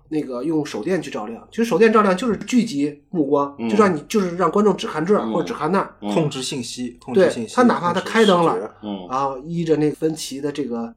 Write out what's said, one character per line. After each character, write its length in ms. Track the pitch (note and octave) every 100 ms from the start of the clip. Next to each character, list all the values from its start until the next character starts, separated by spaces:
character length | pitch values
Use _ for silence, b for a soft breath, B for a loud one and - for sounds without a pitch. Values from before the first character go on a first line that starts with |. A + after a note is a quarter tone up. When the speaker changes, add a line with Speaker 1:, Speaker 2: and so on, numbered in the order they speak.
| -
Speaker 1:
那 120 | D#3
个 220 | B2+ B2
用 240 | C#3+ D#3 D3
手 160 | G#2+
电 180 | C#3 F#3
去 80 | C#3+
照 180 | B2+ G#2
亮。 200 | A2+ -
其 60 | -
实 80 |
手 140 | A#3 E3+
电 140 | A3
照 100 | A3
亮 140 | G3+ F#3
就 100 | B3+
是 100 | G3+
聚 260 | - B3
集 380 | G3 C#3+ C#3+ C#3+ _
目 160 | F3+ C#3
光， 280 | C#3+ C#3 -
Speaker 2:
嗯。 100 | A3+
Speaker 1:
就 80 | G#3
让 180 | G3+
你， 80 | D#3 -
就 120 | A3
是 160 | F#3 F3
让 140 | E3+
观 140 | G3
众 100 | G#3+
只 120 | - -
看 180 | -
这 100 | G3
儿， 80 | G3+
Speaker 2:
嗯。 100 | A2+
Speaker 1:
或 100 | A2
者 40 | C#3
只 60 |
看 180 | A2+ D3+
那 100 | F#3+
儿。 140 | - -
Speaker 2:
嗯。 100 | G#2
Speaker 3:
控 160 | F#3 D3+
制 120 | C3
信 200 | B2+ C#3
息， 340 | A#2+ - B2 -
控 140 | -
制 180 | A3+ E3+
信 160 | C3 A2
息， 80 |
Speaker 1:
对， 0 |
他 80 | -
哪 140 | A#3+ C#3
怕 140 | F3
他 80 | F3+
开 240 | - A3+
灯 200 | G#3+ F3
了， 80 | E3
Speaker 3:
控 80 | G2
制 20 |
视 40 | G#2+
觉。 60 | -
Speaker 2:
嗯。 240 | G#2 G2 F2+
Speaker 1:
然 100 | C3
后 180 | C#3 C3
依 240 | D#3 E3+
着 120 | D#3+ D3
那 140 | D3+
个 40 |
芬 180 | D3 D#3+
奇 260 | D#3 - C3
的 100 | C#3+
这 140 | C#3+
个 280 | B2+ A#2 A#2